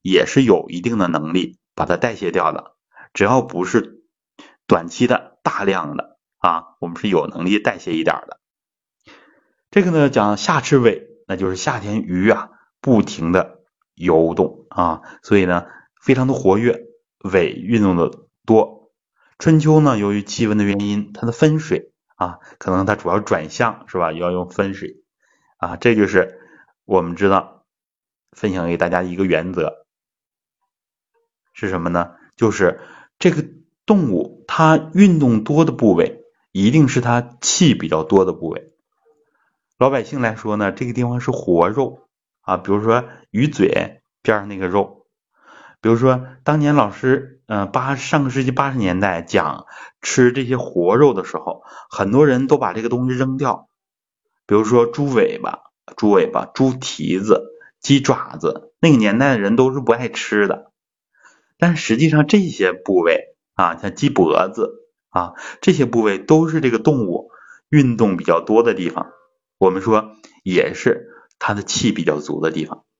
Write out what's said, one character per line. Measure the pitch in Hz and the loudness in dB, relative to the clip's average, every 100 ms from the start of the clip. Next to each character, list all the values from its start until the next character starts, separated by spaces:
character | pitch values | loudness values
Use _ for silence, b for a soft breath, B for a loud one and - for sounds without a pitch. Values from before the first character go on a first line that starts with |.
也 | 92 92 - | 2 2 2
是 | - | 2
有 | 127 90 - | 4 2 0
一 | 87 | -8
定 | 107 113 | -4 -2
的 | 87 | -2
能 | 80 78 | -2 -2
力 | 90 - - _ | -4 -4 -10 _
把 | - | -8
它 | - 87 | -4 -2
代 | 120 | -2
谢 | 110 92 | -4 -4
掉 | 85 80 | -2 -2
的。 | 78 - _ _ b b | -4 -14 _ _ b b
只 | - | -2
要 | 101 127 | 2 2
不 | 127 85 90 | 0 -6 -2
是 | 120 - - _ _ _ _ B B _ | -2 -2 -16 _ _ _ _ B B _
短 | 85 85 | -2 -2
期 | - 120 | -2 0
的 | 123 - _ | 0 -4 _
大 | - - | -6 -4
量 | 101 92 76 73 | -2 -2 -6 -10
的 | - _ _ _ | -12 _ _ _
啊， | 87 82 - _ | -2 -2 -8 _
我 | 87 | -12
们 | 85 | -8
是 | 107 | -2
有 | 90 73 | 0 -2
能 | 82 | -6
力 | 87 104 | -2 0
代 | 110 95 | -2 -6
谢 | - | -6
一 | 82 | -2
点 | 80 - | -2 -2
儿 | - | -6
的。 | - _ _ _ _ _ _ b b b b b b _ | -20 _ _ _ _ _ _ b b b b b b _
这 | 170 | 2
个 | 175 | 2
呢， | 160 143 | 2 2
讲 | 127 104 104 | 2 0 0
夏 | - 156 | -2 -2
吃 | 127 139 | 2 4
尾， | 113 95 - - _ | 4 0 -10 -20 _
那 | 95 | -4
就 | 95 | -4
是 | 92 | -4
夏 | - 123 | -6 -6
天 | 98 107 | -6 -6
鱼 | 85 90 101 | -4 0 2
啊， | 104 - b b _ | 0 -2 b b _
不 | - 113 | 2 2
停 | - - 82 | 2 -4 0
的 | 92 - - _ _ _ | 0 -2 -10 _ _ _
游 | _ 87 80 82 | _ 0 2 2
动 | 85 92 - _ | 0 -2 -2 _
啊， | - 85 80 B B | -4 -4 -4 B B
所 | - 104 | 0 0
以 | |
呢， | 90 87 B B B _ | 2 -2 B B B _
非 | - | -2
常 | 127 131 | 0 0
的 | |
活 | 127 135 98 | 0 2 2
跃， | 117 - - _ _ _ | 0 -2 -8 _ _ _
尾 | 98 92 82 | -2 0 0
运 | - 95 113 | -4 -2 0
动 | 101 87 | 2 2
的 | 78 - _ _ - | -2 -4 _ _ 2
多。 | 110 - - _ _ _ _ _ _ | 4 4 -6 _ _ _ _ _ _
春 | - 160 | 2 2
秋 | 151 156 | 4 4
呢， | 147 113 | 4 0
由 | 101 | -2
于 | 104 | -2
气 | 101 - 113 | -6 -4 -2
温 | 107 | 0
的 | |
原 | 101 101 | 0 -2
因， | 104 104 104 | -2 -4 -6
它 | - 117 | -8 -8
的 | |
分 | 117 156 156 | 0 0 0
水 | 156 - - _ _ _ | -2 -6 -6 _ _ _
啊， | 90 87 B B | -8 -8 B B
可 | - | -4
能 | 92 95 | -2 0
它 | 101 | -2
主 | 87 | 0
要 | 95 | -2
转 | 101 92 78 | 0 -4 -4
向， | - 120 - - | -4 -4 -4 -10
是 | 92 | -4
吧？ | 82 | -4
要 | 80 90 | -2 -4
用 | 90 87 | -4 -6
分 | - 98 | -6 -6
水 | 95 - - _ _ _ _ _ _ | -6 -12 -16 _ _ _ _ _ _
啊， | 90 - | -10 -2
这 | 120 | 0
就 | 110 98 | 2 2
是 | 98 90 B B B B _ | 2 0 B B B B _
我 | - 95 | -2 -2
们 | 82 | -2
知 | 85 98 | -2 0
道， | 95 - _ _ _ _ _ _ _ _ | 0 -2 _ _ _ _ _ _ _ _
分 | _ 110 | _ -6
享 | 92 85 | -4 -4
给 | 85 | -2
大 | 87 | -2
家 | 87 | -2
一 | 90 87 | -4 -4
个 | |
原 | 98 82 87 | 0 0 -2
则， | 87 76 - _ _ _ _ _ _ _ _ _ _ _ _ _ _ _ _ _ | -6 -6 -8 _ _ _ _ _ _ _ _ _ _ _ _ _ _ _ _ _
是 | - 104 | -10 -6
什 | 92 | -6
么 | 87 | -4
呢？ | 87 85 b b _ | -4 -4 b b _
就 | 113 | -2
是 | - 90 82 B B B _ | 2 0 0 B B B _
这 | 180 | 0
个 | 156 151 - _ _ - | 0 -6 -14 _ _ 0
动 | 208 143 | 0 2
物 | 87 - - - | -2 -4 -10 -8
它 | - 160 156 156 | 0 4 2 0
运 | 170 202 165 | 4 6 6
动 | 135 110 | 4 2
多 | 107 151 | 2 2
的 | 160 | 2
部 | 123 113 | 2 2
位， | 85 82 - - _ _ | 4 0 -4 -20 _ _
一 | 95 101 | 0 2
定 | 156 139 | 4 4
是 | 131 | 2
它 | 120 120 123 - | 0 -2 -4 -8
气 | - - 170 | -4 2 4
比 | 98 80 | 2 0
较 | 78 | -4
多 | 80 98 | 2 4
的 | 92 | 4
部 | 80 85 | -2 -8
位。 | - - _ _ _ _ _ _ _ _ _ _ _ | -10 -14 _ _ _ _ _ _ _ _ _ _ _
老 | 127 | 0
百 | 135 | 2
姓 | 107 139 | -4 -4
来 | 117 | -4
说 | 110 110 104 | -4 -6 -2
呢， | 101 | -2
这 | - 123 | -4 -8
个 | |
地 | 117 | -4
方 | 120 123 | -4 -4
是 | 123 | -4
活 | - - 85 85 | -6 0 2 2
肉 | 113 123 - _ _ _ _ | 0 -4 -6 _ _ _ _
啊， | - 90 | -4 -4
比 | 92 | 0
如 | 104 | -2
说 | 110 117 120 B B | 2 0 -2 B B
鱼 | 104 147 | -2 -2
嘴 | - 98 - - - _ _ | 2 0 0 -4 -12 _ _
边 | - 107 | -2 -2
上 | 101 | -2
那 | 98 | -8
个 | 92 | -2
肉， | 98 92 - _ _ _ b b b b b | -2 -2 -6 _ _ _ b b b b b
比 | 110 | 0
如 | 113 | 2
说 | 131 127 127 B | 2 0 -4 B
当 | - 151 | -2 0
年 | 147 147 | 2 2
老 | 104 | 0
师， | 98 127 135 135 _ _ | -2 0 0 -2 _ _
呃， | 107 98 | -6 -2
八-， | 135 131 | -4 -4
上 | 139 - 156 | -6 -2 -2
个 | 135 | 0
世 | 127 | -2
纪 | 127 | -2
八 | 127 139 | -2 -2
十 | 131 | -2
年 | 98 90 | -2 0
代 | 101 85 | -2 -2
讲 | 85 101 80 69 - B B _ | -2 -2 -2 -8 -14 B B _
吃 | - - 123 | -6 4 4
这 | 127 123 | 2 -4
些 | 127 | -6
活 | 104 92 87 110 | -4 -2 2 4
肉 | 143 | 4
的 | 101 87 | 2 -6
时 | 80 | -8
候， | 85 - B B B | -10 -12 B B B
很 | - 98 | -4 0
多 | 123 151 | 4 4
人 | 127 131 | 2 0
都 | 143 | 0
把 | 113 | 0
这 | 95 | -6
个 | 113 | -4
东 | 123 127 | -2 -2
西 | |
扔 | 123 131 131 | -2 -4 -4
掉。 | 139 104 _ _ _ _ _ _ _ _ - | -4 -6 _ _ _ _ _ _ _ _ 0
比 | |
如 | 101 | 0
说 | 110 120 117 | 4 2 2
猪 | 156 143 | 0 -2
尾 | 120 92 - | 2 0 -2
巴、 | - - _ _ - - | -10 -10 _ _ -20 -2
猪 | 107 | 2
尾 | 98 82 | 4 2
巴、 | - - | -2 -6
猪 | - 131 | 0 0
蹄 | 127 - - - 92 | 0 -10 -8 -4 -4
子、 | 104 - - B B _ | 2 0 0 B B _
鸡 | - 139 | 0 2
爪 | - 120 - - | 2 -2 -4 -6
子， | - - - _ | -6 -6 -14 _
那 | 170 | 4
个 | 135 | 4
年 | 104 110 | 4 2
代 | 139 | 0
的 | 120 | 0
人 | 101 117 | 0 2
都 | 131 | 2
是 | 135 | 0
不 | 123 | 0
爱 | 117 120 | 0 -2
吃 | - - 104 101 | -8 -4 0 0
的。 | - - _ _ _ _ b b b b _ | -2 -10 _ _ _ _ b b b b _
但 | 175 156 | 0 0
实 | - 113 | -2 2
际 | 156 | 4
上 | 151 147 | 4 4
这 | 208 | 2
些 | 175 - 95 | 2 -2 -2
部 | 90 - | -2 0
位 | 92 82 78 - _ _ | 2 4 0 -2 _ _
啊， | - 87 82 | -2 -2 -2
像 | 101 | -10
鸡 | - 143 | -4 -2
脖 | 139 82 73 95 | 2 2 2 0
子 | 107 104 - _ _ _ | -2 -6 -6 _ _ _
啊， | - 87 B B B | -6 -6 B B B
这 | - | 0
些 | 151 | 2
部 | 127 117 | 2 2
位 | 107 95 | 0 -2
都 | - 156 160 | 2 4 4
是 | 156 | 0
这 | 135 | 0
个 | 113 | 2
动 | 110 143 101 | 0 0 -2
物 | 85 - B B B _ | -6 -8 B B B _
运 | 151 131 113 | 2 2 2
动 | 110 90 | 0 0
比 | |
较 | 82 85 | 0 0
多 | 85 107 | 4 4
的 | 117 | 4
地 | 92 85 | 0 -4
方， | - - _ _ _ _ _ | -8 -12 _ _ _ _ _
我 | 95 | 0
们 | 92 | 2
说 | 101 107 107 b b b | 0 0 0 b b b
也 | 98 87 - | -2 0 0
是 | - 127 - B B B _ | 0 0 0 B B B _
它 | - | -6
的 | 104 | -6
气 | - - 117 | -6 -2 -2
比 | 90 | -2
较 | 80 73 | -4 -4
足 | 76 78 | -6 -4
的 | 80 | -4
地 | 78 | -4
方。 | 76 - _ | -10 -12 _